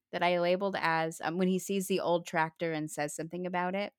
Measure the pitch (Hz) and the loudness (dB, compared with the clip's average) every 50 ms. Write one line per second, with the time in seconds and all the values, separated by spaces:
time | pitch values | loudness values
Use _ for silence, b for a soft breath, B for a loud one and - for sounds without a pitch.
0 | _ _ - 175 175 175 180 175 175 175 180 185 196 196 190 - - 165 165 160 | _ _ -2 0 2 4 4 4 4 4 2 2 2 -2 -2 0 0 2 2 2
1 | 160 160 165 - - - 160 180 185 185 190 185 - - 196 196 185 - 190 170 | 0 -2 -4 -4 -4 -2 0 2 2 4 2 2 0 0 -2 -2 0 0 0 0
2 | - 165 175 175 180 - - 165 156 160 - _ 175 165 160 151 151 156 - - | 2 2 0 0 0 0 0 0 0 0 -2 _ -4 -2 -2 -2 -4 -6 -4 -4
3 | 147 147 - - 156 165 - 180 180 180 185 175 180 180 180 196 202 214 - | -4 -4 -4 -6 -8 -8 -6 -6 -6 -2 -2 0 0 0 -2 -2 -4 -6 -8